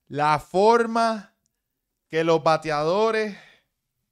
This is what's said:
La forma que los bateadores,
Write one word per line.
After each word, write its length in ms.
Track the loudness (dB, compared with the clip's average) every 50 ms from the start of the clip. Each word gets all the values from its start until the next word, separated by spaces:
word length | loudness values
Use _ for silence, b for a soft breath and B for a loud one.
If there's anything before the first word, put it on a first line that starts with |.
| _ -12
La 300 | -6 -2 0 0 0 -2
forma 960 | -4 -4 0 2 4 4 4 4 2 0 -2 -2 0 -2 -2 -6 -10 -16 _ _ _ _ _ _ _ _ _ _ _ _ _ _ _ _
que 140 | -4 -2 2
los 180 | 2 2 2
bateadores, 920 | 2 2 0 0 0 -4 -4 -2 -2 -2 0 0 0 0 -2 -2 -4 -6 -8 B B B B B _ _ _ _ _ _ _ _ _ _